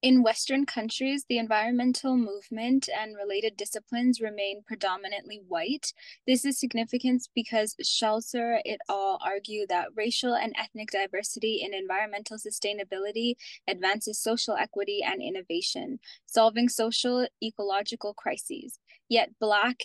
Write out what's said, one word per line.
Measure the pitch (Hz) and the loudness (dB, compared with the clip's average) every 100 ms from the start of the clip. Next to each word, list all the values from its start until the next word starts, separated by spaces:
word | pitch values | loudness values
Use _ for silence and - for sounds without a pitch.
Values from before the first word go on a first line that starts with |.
In | 254 254 | 8 8
Western | 226 220 - 269 285 | 6 4 2 2 2
countries, | - 220 - 262 277 - | -2 -4 -2 0 -2 0
the | 240 | -2
environmental | 226 214 220 247 254 247 262 254 | 2 2 2 2 2 2 2 2
movement | 220 202 - 220 240 269 - | 2 -4 -8 -6 2 2 2
and | 208 214 208 | -4 -6 -6
related | 202 202 220 202 | -4 0 -2 -4
disciplines | 202 220 _ 233 247 233 | -8 -8 _ 2 4 4
remain | 220 208 202 208 - | 0 -2 -4 -6 -10
predominantly | 220 196 185 202 202 - 208 185 | -4 -2 -2 -4 -8 -10 -18 -4
white. | 170 175 294 - - - - - | -2 0 -2 -4 -10 -20 -8 2
This | 254 | 4
is | 277 262 | 4 0
significant | 254 226 226 247 254 247 - - | -2 -2 -2 0 2 2 0 -4
because | 226 226 214 - | 0 0 0 -2
Schlosser | - - 226 220 226 247 233 233 - | -2 0 2 0 -2 -4 0 0 -2
et | 214 - | -8 -4
al. | 202 196 190 | -2 0 0
argue | 180 196 208 214 196 | -2 -4 -4 -6 0
that | 175 - 220 | 0 0 -2
racial | 220 - 247 | 0 0 2
and | 233 226 - | 2 0 -4
ethnic | 226 214 220 | -8 -8 -6
diversity | 196 196 196 - - 220 220 | -2 -2 -2 -4 -2 0 0
in | 190 196 | -2 -6
environmental | 190 190 214 202 214 220 | -2 -2 -2 -4 -8 -10
sustainability | 214 - 208 208 196 190 202 220 233 247 - - - | -8 -4 -4 -4 -6 -4 -4 0 0 -2 -8 -10 -6
advances | 185 185 208 220 214 | 0 0 0 -2 -4
social | 226 233 - 208 | 0 0 0 0
equity | 220 - 202 202 - | 0 -2 -2 -2 -2
and | - | -2
innovation, | 139 190 185 170 - - 175 220 - - - | -4 -8 -4 -2 -2 -4 -6 -10 -12 -20 0
solving | - 226 220 240 | 6 6 6 2
social | - 226 226 247 247 247 _ | 2 0 2 0 2 0 _
ecological | 220 - 202 196 202 233 208 208 | -8 -4 -2 0 -2 -6 -8 -6
crises. | - - - - - - _ - _ | -6 -6 -8 -10 -10 -16 _ -20 _
Yet | 233 - - | 2 2 0
Black, | 214 208 226 247 | 2 4 4 0